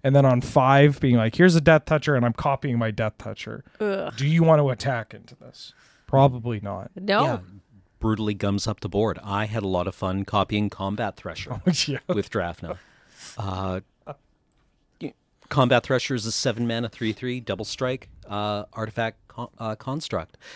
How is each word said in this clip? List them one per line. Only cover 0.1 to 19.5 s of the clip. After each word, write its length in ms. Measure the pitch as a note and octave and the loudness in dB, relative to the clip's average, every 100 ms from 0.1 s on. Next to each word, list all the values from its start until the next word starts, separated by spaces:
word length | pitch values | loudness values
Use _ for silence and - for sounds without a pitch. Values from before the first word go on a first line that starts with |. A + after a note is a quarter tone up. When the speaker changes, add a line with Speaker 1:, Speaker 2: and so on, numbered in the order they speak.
| C#3 | 6
Speaker 1:
then 80 | |
on 160 | C3+ B2 | 6 4
five, 580 | - D3 C3 C#3 D3 C#3 | 2 4 6 8 6 4
being 180 | C#3 A#2+ | 2 4
like, 180 | A2 | 2
"Here's 200 | - F3+ E3 | 4 6 6
a 40 | |
Death 240 | D3 D#3 | 6 6
Toucher, 320 | - D#3 D3+ C3 | 4 -2 2 2
and 80 | |
I'm 80 | A#2+ | 2
copying 460 | - C#3+ C3+ C#3 A#2 | 0 -2 -2 -2 -2
my 120 | A2+ | -2
Death 280 | G#2 G#2+ - | -2 -4 -6
Toucher. 440 | G#2+ G#2 A2 A2+ - - | -12 -12 -12 -14 -16 -6
Speaker 2:
Ugh. 360 | G#3 G3 E3 A#2 | -4 -4 -6 -4
Speaker 1:
Do 100 | C#3+ | 0
you 160 | E3 | 4
want 180 | E3 D3+ | 6 6
to 100 | C#3+ | 4
attack 420 | A#2+ C#3+ A#2+ G#2+ | -2 -4 -4 -8
into 220 | G2+ - | -18 -20
this?" 400 | - B2 - - _ _ _ - | -20 -20 -20 -20 _ _ _ 0
Probably 520 | C3+ C#3 B2 A#2+ G#2+ | 4 4 2 -6 -6
not. 300 | G2+ F#2+ - F#3 | -6 -10 -12 -8
Speaker 2:
No. 260 | G3+ G#3 | -2 0
Speaker 3:
Yeah, 160 | D#4 C4 F2+ G2 _ - _ _ | 0 -2 -8 -20 _ -20 _ _
brutally 340 | A2 A2 G#2+ | -2 0 -2
gums 340 | G#2 G2+ G2 - | -2 -2 -2 -4
up 140 | G#2 | -6
the 80 | F#2+ | -4
board. 300 | G2 A2 D#2+ | 0 -2 -4
I 220 | G2+ G2 | -6 -4
had 180 | G#2+ A2 | -4 -4
a 60 | G2 | -2
lot 180 | F2+ F2 | -2 -2
of 80 | |
fun 300 | - F#2+ F#2+ | -4 -4 -4
copying 460 | G2 G#2 F#2+ G#2 G2+ | -2 -2 0 -2 -2
Combat 460 | - G2 G#2+ G#2+ - | -4 -6 -4 -6 -8
Thresher 440 | F2 D#2+ - - | -14 -12 -10 -2
Speaker 1:
<laughs> 40 | - | -2
Oh, 60 | D3+ - | 0 -4
yeah. 120 | C3+ - | -6 -4
Speaker 3:
with 220 | G#2 - | -4 -2
Drafna. 480 | G#2 F2 - E2 - _ _ _ - - - | -4 -4 -8 -12 -12 _ _ _ -20 -16 -10
Uh, 420 | G2+ F#2 F#2+ F#2 - _ - - _ _ _ _ _ _ _ _ | -8 -6 -4 -6 -10 _ -18 -18 _ _ _ _ _ _ _ _
y-, 120 | D3 - _ _ _ | -14 -14 _ _ _
Combat 340 | C#3+ B2 A#2+ | 0 4 2
Thresher 320 | - B2+ - | 2 -2 -2
is 120 | B2+ A2 | -4 -4
a 60 | |
seven 340 | - C3 A2+ A#2 | -4 -4 -2 -4
mana, 220 | A2+ A#2 | -4 -6
three 240 | - A2 | -6 -6
three, 280 | - B2+ B2 | -4 -8 -8
double 240 | A2+ A2+ | -6 -8
strike, 440 | G#2+ - B2+ C3 - - - | -8 -6 -4 -4 -12 -20 -10
uh, 360 | G2+ G#2 G#2 - | -6 -4 -6 -8
artifact 460 | - A2 - A2+ - _ | -10 -8 -4 -6 -6 _
con-, 200 | - A#2+ | -14 -14